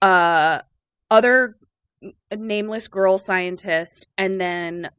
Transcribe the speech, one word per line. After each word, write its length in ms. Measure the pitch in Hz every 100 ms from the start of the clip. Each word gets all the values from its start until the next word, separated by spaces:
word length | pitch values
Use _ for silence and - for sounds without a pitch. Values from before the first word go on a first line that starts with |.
uh, 580 | 190 180 170 165 156 151 - _ _ _ -
other 460 | 220 247 254 247 - _ _ _ _
n-, 100 | - - - 208
nameless 520 | 220 208 214 220 -
girl 280 | 196 190 190
scientist, 920 | 190 185 180 180 190 160 165 - - -
and 220 | 190 190
then, 500 | 180 175 170 175 165